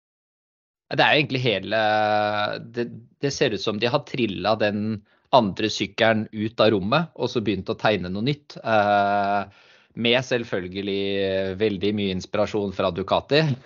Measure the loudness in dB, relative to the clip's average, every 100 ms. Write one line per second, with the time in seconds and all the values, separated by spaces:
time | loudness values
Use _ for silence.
0 | _ _ _ _ _ _ _ _ -8 2
1 | 4 4 2 -2 0 -2 0 0 2 2
2 | 2 2 0 -2 -4 -6 -10 -6 -6 -8
3 | -20 _ -6 0 -2 -2 -4 -2 0 -2
4 | -4 -4 -2 -2 0 2 2 0 -4 -6
5 | -10 _ 2 4 4 0 -2 -2 -4 2
6 | 4 4 0 -4 -4 2 4 4 2 0
7 | -2 -6 -4 -2 -2 -2 -4 -2 0 0
8 | -2 -4 -4 -4 -8 -10 0 2 4 4
9 | 2 2 0 -2 -4 -12 _ _ _ -4
10 | 2 2 2 -4 -2 -4 -4 -6 -4 -2
11 | -2 -2 0 -2 -2 -2 -2 0 -2 0
12 | -2 -2 -4 -2 -2 0 -4 -2 -2 -2
13 | 0 -2 2 2 2 0